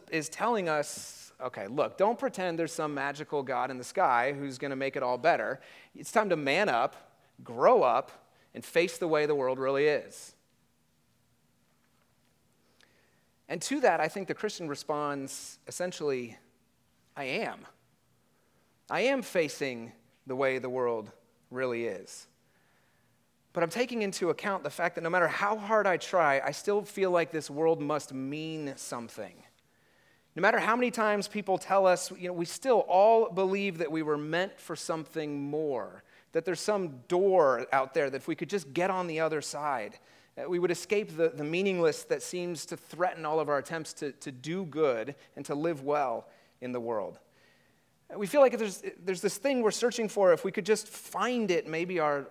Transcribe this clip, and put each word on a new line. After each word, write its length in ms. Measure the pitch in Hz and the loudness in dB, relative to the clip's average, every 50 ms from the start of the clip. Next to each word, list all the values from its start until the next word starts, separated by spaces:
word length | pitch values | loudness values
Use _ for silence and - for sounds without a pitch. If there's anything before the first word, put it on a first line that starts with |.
| - - | -12 -4
is 180 | - 160 147 147 | -4 -2 -2 -4
telling 400 | - - 196 226 240 214 185 165 | -4 -2 0 0 0 0 0 0
us, 640 | 156 151 147 - - - - - - - - - - _ | 0 0 0 -2 -6 -12 -12 -14 -16 -18 -20 -20 -16 _
"Okay, 260 | 127 127 - 123 101 | -10 -8 -8 -8 -8
look, 300 | 98 120 147 135 110 - | -6 -2 -2 -2 -2 2
don't 220 | - 185 214 233 - | 2 2 2 2 0
pretend 400 | - 254 - - 185 180 165 165 | -2 -4 -4 -2 -4 -4 -2 -2
there's 140 | 165 156 - | -4 -4 -2
some 200 | - 160 151 147 | -4 -4 -4 -2
magical 500 | 139 135 143 143 143 151 - - 147 135 | -2 -4 -4 -4 -6 -8 -4 -4 -4 -2
God 280 | 123 135 123 123 131 | -2 -2 -2 -2 -2
in 80 | 131 123 | -4 -8
the 60 | 123 | -12
sky 500 | - - - 185 151 123 117 120 135 143 139 | -8 0 2 4 6 6 4 4 2 0 -2
who's 200 | 143 139 131 127 | -6 -8 -8 -6
gonna 180 | - 139 139 | -6 -6 -4
make 200 | 131 135 135 - | -4 -4 -4 -2
it 60 | 147 131 | -2 -2
all 140 | 123 123 | -2 -2
better. 440 | 123 120 160 165 127 110 104 131 - - - - - - _ _ | 2 4 4 4 4 2 -2 -4 -6 -8 -20 -20 -20 -20 _ _
It's 180 | - 139 - - | -16 -14 0 0
time 160 | 233 214 202 | 2 2 4
to 80 | 175 | 2
man 320 | 156 147 139 139 175 214 190 | 0 2 0 2 2 2 2
up, 480 | 131 117 123 143 - - - - _ _ _ _ _ _ 127 | 2 2 2 0 -2 -8 -20 -20 _ _ _ _ _ _ -16
grow 400 | 123 120 117 143 190 254 220 151 | -12 -4 4 6 6 8 8 6
up, 280 | 127 113 123 - - - - _ _ _ _ _ _ _ | 4 4 2 0 -2 -12 -20 _ _ _ _ _ _ _
and 100 | 117 117 | -16 -16
face 340 | - - 170 170 170 - - | -2 2 2 2 2 0 -4
the 100 | 185 165 | -2 2
way 180 | 156 151 151 | 2 2 2
the 80 | 147 151 | 2 2
world 240 | 143 131 127 131 131 | 0 0 0 -2 0
really 280 | 135 135 139 139 143 | 0 0 2 4 4
is." 480 | 151 151 123 - - - - - - - _ _ _ _ _ _ _ _ _ _ _ _ _ _ _ _ _ _ _ _ _ _ _ _ _ _ _ _ _ _ _ _ _ _ _ _ _ _ _ _ _ _ _ _ _ _ _ _ _ _ _ _ _ _ _ _ _ _ _ _ _ _ - | 4 4 2 -2 -6 -16 -18 -20 -20 -20 _ _ _ _ _ _ _ _ _ _ _ _ _ _ _ _ _ _ _ _ _ _ _ _ _ _ _ _ _ _ _ _ _ _ _ _ _ _ _ _ _ _ _ _ _ _ _ _ _ _ _ _ _ _ _ _ _ _ _ _ _ _ -8
And 140 | 151 175 - | -8 -6 -4
to 180 | - 262 302 | -2 -2 4
that, 200 | 254 214 170 160 | 6 6 6 6
I 80 | 156 160 | 2 0
think 200 | - 202 190 - | -2 -6 -6 -6
the 60 | 156 | -6
Christian 340 | - - 214 - - 175 156 | -4 -4 -6 -6 -6 -8 -8
responds 920 | 143 135 - - 156 147 147 147 143 139 135 135 - - - - - - _ | -8 -8 -4 -4 -2 -2 -2 -2 -4 -4 -6 -8 -10 -12 -14 -14 -18 -18 _
essentially, 680 | - - - 180 180 175 - 160 147 135 127 123 117 113 - _ _ _ _ _ _ _ _ _ _ _ _ _ _ _ | -14 -8 -6 -6 -6 -6 -4 -2 -2 -2 -2 -4 -8 -12 -18 _ _ _ _ _ _ _ _ _ _ _ _ _ _ _
"I 80 | - 143 | -10 -6
am. 420 | 127 139 196 220 139 101 - - - - _ _ _ _ _ _ _ _ _ _ _ _ _ _ _ _ _ _ _ _ _ _ - | -4 -4 -4 -4 -6 -8 -10 -16 -20 -20 _ _ _ _ _ _ _ _ _ _ _ _ _ _ _ _ _ _ _ _ _ _ -4
I 100 | 127 160 | -2 0
am 220 | 202 262 277 269 208 | 2 2 0 0 -2
facing 720 | - - 190 160 143 - - 147 135 123 117 113 120 - _ _ _ _ _ _ | -2 0 0 0 0 -2 -6 -6 -6 -6 -8 -12 -14 -16 _ _ _ _ _ _
the 100 | - 131 | -8 -4
way 220 | 131 139 135 131 131 | 0 0 0 0 0
the 120 | 120 127 | -4 -4
world 420 | 123 127 123 120 117 113 104 104 - - _ _ _ _ _ _ | -4 -2 0 0 0 -2 -6 -10 -16 -20 _ _ _ _ _ _
really 360 | 123 127 131 127 120 117 117 | -6 -4 -2 -2 -2 -2 -4
is. 400 | 113 98 90 95 - - - - _ _ _ _ _ _ _ _ _ _ _ _ _ _ _ _ _ _ _ _ _ _ _ _ _ _ | -4 -6 -6 -10 -14 -16 -18 -18 _ _ _ _ _ _ _ _ _ _ _ _ _ _ _ _ _ _ _ _ _ _ _ _ _ _
But 100 | 175 165 | 0 0
I'm 80 | 165 | 0
taking 320 | 165 226 254 233 240 233 214 | 0 -2 -2 -2 -2 -4 -4
into 280 | 196 185 - 190 170 | -4 -2 -2 0 0
account 340 | 147 - - 208 196 180 139 | 0 0 -2 -4 -4 -2 -4
the 60 | 147 | -6
fact 260 | - - 175 175 - | -4 -2 -2 -2 -2
that 60 | 170 165 | -2 -4
no 80 | 165 | 0
matter 180 | 170 180 175 156 | 4 4 4 4
how 280 | - - 196 208 214 | 2 0 0 0 0
hard 300 | 220 202 202 220 214 202 | -2 0 2 2 4 4
I 100 | 196 180 | 4 2
try, 440 | 156 - - - 185 165 147 139 139 - | 2 0 0 2 4 6 6 4 4 2
I 60 | 143 | -2
still 320 | 156 - - - 208 208 196 | -4 -4 -2 0 0 0 0
feel 280 | - - - 190 185 | -4 -2 0 0 4
like 200 | 180 170 165 - | 4 2 2 2
this 200 | - 160 139 - | -2 -6 -6 -6
world 300 | 143 143 160 165 165 151 | -4 2 4 4 4 2
must 320 | 147 143 151 147 - - 135 | 2 -2 -2 -2 -4 -6 -8
mean 600 | 131 131 135 143 156 156 160 160 156 151 139 135 | -8 -6 -6 -6 -6 -6 -8 -8 -8 -8 -8 -10
something." 640 | - - - 143 120 120 113 - - 104 92 - - - - _ _ _ _ _ _ _ _ _ _ _ _ _ _ _ _ _ | -10 -10 -10 -8 -8 -10 -12 -12 -12 -12 -12 -14 -20 -20 -20 _ _ _ _ _ _ _ _ _ _ _ _ _ _ _ _ _
No 80 | 156 175 | 2 4
matter 160 | 202 233 220 | 4 6 6
how 180 | - 208 226 | 4 2 2
many 140 | 247 247 240 | 4 2 0
times 380 | - - 220 214 208 208 190 - | 2 2 2 2 2 2 0 -4
people 280 | - 214 202 - 190 | -6 -8 -2 -2 -2
tell 300 | - - - 190 196 190 | -2 0 0 2 4 6
us, 240 | 185 180 175 - - | 6 6 4 2 -8
you 180 | 185 185 180 180 | -10 -10 -8 -8
know, 60 | 180 | -4
we 100 | 170 175 | -4 -4
still 360 | 170 - - - 269 247 202 | -4 -6 -6 2 4 4 6
all 500 | 170 - 175 185 202 220 226 226 226 185 | 6 6 6 6 8 8 8 6 6 4
believe 480 | 180 175 196 185 190 202 202 202 175 160 | 2 0 0 2 2 0 0 -2 -2 -2
that 120 | 170 143 | -4 -2
we 120 | 156 160 160 | 0 -2 0
were 160 | 151 151 147 | 0 0 0
meant 420 | 147 151 156 170 185 196 190 - | 0 -2 0 0 0 -2 -4 -14
for 160 | - - 170 | -12 -12 -10
something 640 | 147 - - 170 160 156 - - 160 156 151 147 143 | -10 -4 -4 -4 -4 -4 -6 -6 -6 -6 -4 -4 -6
more, 640 | 143 143 147 151 160 147 135 117 101 95 90 95 - _ _ - _ _ - | -4 -4 -2 -2 -2 -2 -2 -2 -4 -6 -10 -18 -20 _ _ -20 _ _ -4
that 120 | 165 165 | -2 0
there's 160 | - 180 165 | 0 -4 -2
some 380 | - - 214 202 190 165 139 127 120 _ | 0 0 0 0 0 -4 -6 -12 -6 _
door 580 | 180 175 196 202 185 180 160 135 127 117 131 - - | 2 4 4 6 6 8 8 6 6 4 0 0 2
out 220 | 135 131 135 - | 2 2 2 0
there 160 | 165 147 139 | 0 0 2
that 60 | 131 | 0
if 120 | 135 - - | -4 -4 -4
we 60 | 165 | -6
could 160 | - 170 139 | -6 -4 -4
just 240 | 196 202 160 139 131 | -4 -6 -6 -4 -2
get 160 | 151 175 190 | 0 0 0
on 160 | 190 185 180 | 0 0 -2
the 140 | 175 160 156 | -2 -2 0
other 200 | 160 160 156 151 | 0 0 0 -2
side, 580 | - - - 147 147 151 139 123 104 104 - - _ _ - - _ _ _ | -4 -6 -8 -4 -2 -2 -2 -2 -4 -8 -12 -16 _ _ -20 -20 _ _ _
uh, 100 | - 127 | -10 -6
we 120 | 147 185 175 | -2 -2 0
would 120 | 175 175 | 2 0
escape 460 | 170 165 - - 214 208 214 - 160 | 0 -2 -2 0 0 0 0 -2 -2
the, 140 | 156 165 160 | 0 0 0
the 120 | 165 143 147 | 0 -2 -4
meaningless 600 | 147 160 175 196 202 190 180 170 156 147 - - | -2 -2 0 0 2 2 4 4 2 2 0 -4
that 180 | - 160 143 - | -4 -4 -4 -4
seems 440 | - - 180 175 175 175 147 - | -6 -6 -6 -4 -4 -6 -8 -8
to 100 | - 175 | -10 -12
threaten 480 | 151 - - - 151 175 185 165 165 160 | -14 -14 -16 -4 -2 -2 -2 -2 -4 -4
all 160 | 151 156 160 | -2 0 0
of 80 | 151 143 | 2 2
our 80 | 147 | 0
attempts 380 | 139 - - 165 165 156 - - | 0 -2 -4 -8 -8 -8 -8 -10
to, 180 | - 160 143 127 | -8 -8 -8 -8
to 180 | - - 151 | -10 -12 -14
do 360 | 135 123 123 147 170 190 196 | -14 -12 -8 -6 -6 -4 -6
good 480 | 160 131 151 160 143 123 113 110 127 139 - - - _ | -6 0 2 2 2 2 0 -2 -6 -8 -14 -16 -20 _
and 100 | - 143 | -14 -8
to 80 | - 151 | -6 -4
live 280 | 143 151 170 170 143 135 | -2 -2 -2 -2 -2 -2
well 460 | 139 147 147 143 127 113 113 - - - _ _ _ _ _ | 0 0 0 2 0 -2 -4 -6 -12 -20 _ _ _ _ _
in 120 | 123 123 123 | -10 -6 -6
the 80 | 123 | -4
world. 380 | 117 117 117 107 95 90 87 - _ _ _ _ _ _ _ _ _ _ _ _ _ _ _ _ _ _ - | -4 -2 -2 -2 -4 -6 -10 -14 _ _ _ _ _ _ _ _ _ _ _ _ _ _ _ _ _ _ -8
Uh, 60 | 170 | -6
we 80 | 208 | -6
feel 160 | 180 - 294 277 | 0 6 8 8
like 100 | 254 233 | 8 6
if 60 | 220 | 2
there's, 240 | 226 208 180 - - 190 - - 170 | -4 -4 -6 -8 -12 -12 -12 -10 -6
there's 200 | 185 190 175 - | -6 -6 -2 -2
this 160 | 202 - - | -4 -4 -2
thing 240 | - 277 277 247 233 | -2 0 0 2 2
we're 80 | 214 | 2
searching 360 | 180 - - 247 - - 226 | 0 2 -2 -2 0 -2 -4
for, 280 | 208 - 202 196 185 170 | -4 0 4 6 6 6
if 100 | 160 - | 6 4
we 80 | 196 180 | -4 -4
could 140 | - 180 | -4 0
just 200 | 180 214 202 - | 0 0 0 0
find 640 | - - - - - - 175 196 233 254 240 220 196 | -10 -16 -18 -18 -10 -4 -2 -2 0 0 0 2 2
it, 160 | 180 165 - | 2 0 0
maybe 320 | 151 156 160 175 180 185 170 | -2 -4 -4 -2 -2 0 0
our, 280 | 156 147 147 143 135 131 | 2 2 2 0 -4 -4